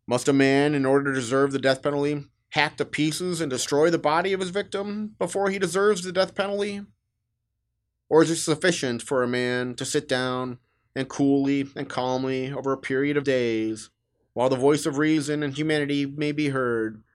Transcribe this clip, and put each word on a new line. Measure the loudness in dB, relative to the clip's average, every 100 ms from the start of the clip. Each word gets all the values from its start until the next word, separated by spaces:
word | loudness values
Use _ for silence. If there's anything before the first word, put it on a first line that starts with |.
| -2
Must | 0 4
a |
man, | 6 6 6 4
in | 2
order | 4 2 2
to | -2
deserve | 0 2 2
the | 2
death | 2 2
penalty, | 0 0 -2 -2 -8 _ _
hack | -2 0 -2
to |
pieces | -4 0 0 -2 -4 -4
and | -4
destroy | -4 0 2 4
the | 2
body | 2 2 0
of | -2
his | -4
victim | -6 -6 -6 -6 -8 -8 -6
before | -4 -2 -2
he | 0
deserves | -2 2 2 2
the | -2
death | 0 0
penalty? | -2 -2 -2 -4 -6 -14 _ _ _ _ _ _ _ _ _ _ _ 2
Or | 4
is | 4
it | 2
sufficient | -2 0 0 0 -2 -4
for | -2 -2
a | 0
man | 0 0 -2 -4 -6
to | -4
sit | -4 -2
down | -2 -2 -4 -6 -10 _ _ _
and | -8 -6
coolly | 0 2 2 2 0 -4 -8
and | -8
calmly | -4 -2 -2 -2 -4 -4
over | -4 -4
a | -4
period | -2 -2 0 0
of |
days, | 0 0 0 0 -2 -6 -12 _ _ _ _
while | 0 2
the | 4
voice | 2 2 0
of | 0
reason | 2 2 0 -2
and | -4
humanity | -2 0 0 0 -2
may | -2 -2 -4
be | -2 -2
heard, | 0 0 0 -2 -6 _